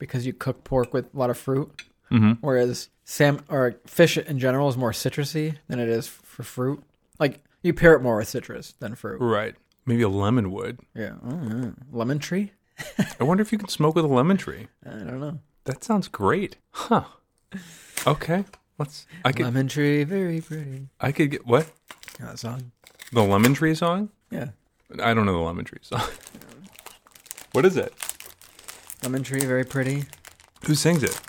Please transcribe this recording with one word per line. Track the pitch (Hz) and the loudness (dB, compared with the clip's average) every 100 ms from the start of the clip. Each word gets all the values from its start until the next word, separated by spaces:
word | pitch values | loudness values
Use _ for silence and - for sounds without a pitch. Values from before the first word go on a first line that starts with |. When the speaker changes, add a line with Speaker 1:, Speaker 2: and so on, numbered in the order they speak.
Speaker 1:
because | - 127 127 | -8 -6 -6
you | |
cook | - 139 - | -4 -6 -6
pork | - 131 120 | -2 0 0
with | 131 123 | -2 -4
a | 139 | -2
lot | 123 | -2
of | 120 | -2
fruit. | - 135 156 - - _ _ | -2 -2 -2 -10 -20 _ _
Speaker 2:
Mm-hmm. | 117 107 117 | 4 4 4
Speaker 1:
Whereas | 151 127 123 120 - _ | 2 2 2 -2 -10 _
sam-, | - - 143 147 - | -8 2 2 2 -2
or | 139 127 - - | -2 0 -2 -2
fish | - 165 160 | 4 4 4
in | 160 139 | -4 -2
general | 127 131 143 | 0 2 0
is | 127 | 0
more | 120 | -2
citrusy | - 131 - 143 156 156 147 - | -2 -4 -4 -4 -4 -4 -6 -8
than | 127 | -4
it | 117 | -2
is | 113 - | -2 -4
for | - - - | -14 -20 -16
fruit. | - - 127 147 - _ _ - | -10 -4 -4 -4 -10 _ _ -2
Like, | 147 - _ _ | -2 -2 _ _
you | 180 | -2
pair | 151 170 | 6 10
it | 147 | 10
more | 127 107 | 6 0
with | 113 | -2
citrus | 127 - 120 - - | -6 -8 -12 -16 -14
than | 117 120 | -12 -10
fruit. | 107 131 | -10 -2
Speaker 2:
Right. | 120 104 110 - _ _ - | 2 2 0 -8 _ _ 0
Maybe | 117 | 2
a | 107 | 4
lemon | 98 101 127 98 | 4 4 4 2
wood. | 95 98 120 _ | -4 -8 -10 _
Speaker 1:
Yeah. | 113 107 - | -12 -10 -10
Oh, | 120 165 120 | -10 -8 -6
yeah. | 117 120 - 131 | -6 -6 -10 -10
Lemon | 120 117 147 | -4 -2 -2
tree? | - 180 208 - _ - | -2 -4 -4 -10 _ -16
<laughs> | - - - - | -6 -2 -2 0
Speaker 2:
I | |
wonder | 131 185 | 2 2
if | 214 | 2
you | 214 | -2
can | 196 | -4
smoke | - 151 | 0 2
with | 165 | 2
a | 156 | 4
lemon | 127 156 190 | 4 4 2
tree. | - 67 107 _ | -2 -12 -16 _
Speaker 1:
I | - | -16
don't | 110 101 131 | -14 -10 -10
know. | 147 147 - _ | -10 -10 -16 _
Speaker 2:
That | - 127 | -10 -6
sounds | - 208 - | 0 0 0
great. | - 98 170 196 - _ | -2 0 0 -2 -10 _
Huh. | - - 220 - - _ _ _ 190 - - - - - | -12 0 0 0 -10 _ _ _ -18 -16 -20 -12 -4 -2
Okay. | 151 - 180 196 - _ - | -2 0 -2 -4 -12 _ -10
Let's, | 147 - - 170 | -10 -12 -20 -4
I | 127 | -2
could | 143 | 0
Speaker 1:
Lemon | 120 131 131 | 0 0 -2
tree, | 147 147 147 | 0 0 0
very | 147 196 180 165 | 0 -2 -4 -6
pretty. | 160 156 143 131 135 - | -8 -12 -12 -14 -16 -4
Speaker 2:
I | 127 | -2
could | 139 147 | 0 0
get, | - 120 | -2 2
what? | 123 160 - - - - - | 2 2 -8 -20 -20 -20 -18
Speaker 1:
You | |
know | 117 | -16
that | - | -12
song? | 117 123 123 - _ _ - | -10 -10 -12 -20 _ _ -2
Speaker 2:
The | 120 | 2
Lemon | 101 101 120 | 4 6 6
Tree | 139 160 156 | 4 2 2
song? | 170 180 208 - _ | 0 -2 -6 -10 _
Speaker 1:
Yeah. | 175 127 - _ _ _ - | -10 -10 -12 _ _ _ -2
Speaker 2:
I | 110 | 0
don't | 113 | 2
know | 101 | 2
the | 87 | 2
Lemon | 82 87 | -2 -4
Tree | - - | -10 -14
song. | - 113 - | -8 -6 -6
<laughs> | - - - - 139 190 - - - _ - - - - | -8 -18 -20 -20 -20 -20 -20 -20 -20 _ -20 -18 -18 -4
What | 127 185 | 2 4
is | 180 | 4
it? | - - - - - - - - - - - - | -2 -6 -12 -12 -18 -20 -20 -20 -20 -20 -20 -10
Speaker 1:
Lemon | 123 131 | -6 -6
tree, | 131 135 | -4 -4
very | 135 127 | -2 -2
pretty. | 127 139 131 143 139 - - - _ _ - | -2 -4 -4 -4 -8 -14 -20 -20 _ _ -2
Speaker 2:
Who | |
sings | 147 160 170 | 0 2 2
it? | 110 - | 0 -4